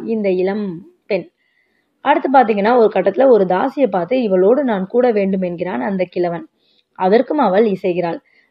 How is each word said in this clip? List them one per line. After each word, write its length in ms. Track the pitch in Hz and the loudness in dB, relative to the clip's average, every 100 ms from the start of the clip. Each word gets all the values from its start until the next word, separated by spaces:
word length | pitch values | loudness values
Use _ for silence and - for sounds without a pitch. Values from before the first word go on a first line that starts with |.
இந்த 240 | 220 220 196 | -4 -4 -2
இளம் 360 | 185 185 214 202 165 - _ - | -2 -2 -4 -6 -10 -16 _ -6
பெண். 200 | 190 165 _ _ _ _ _ _ _ | -6 -8 _ _ _ _ _ _ _
அடுத்து 240 | 262 311 311 | 0 0 4
பாத்தீங்கன்னா, 440 | 269 220 202 208 247 | 4 4 2 2 4
ஒரு 140 | 208 | 2
கட்டத்துல 340 | 202 190 196 269 | 2 -2 2 4
ஒரு 160 | 220 | 4
தாசியை 440 | 185 185 269 294 247 | 2 -2 -2 -2 -2
பார்த்து, 260 | 190 170 262 | -2 -2 -2
"இவளோடு 460 | 220 185 190 262 | 0 2 2 2
நான் 240 | 262 196 190 | 0 -2 -2
கூட 200 | 240 247 | 0 0
வேண்டும்" 300 | 208 196 190 | 0 0 -2
என்கிறான் 380 | 185 170 175 233 | -4 -6 -8 -6
அந்த 240 | 233 190 | -4 -4
கிழவன். 400 | 185 190 175 170 160 _ _ _ _ - | -4 -4 -4 -4 -12 _ _ _ _ -4
அதற்கும் 400 | 185 226 262 311 | 2 2 2 0
அவள் 280 | 220 185 226 | 0 2 0
இசைகிறாள். 520 | 185 190 175 175 214 _ _ _ | 0 -4 -2 -4 -6 _ _ _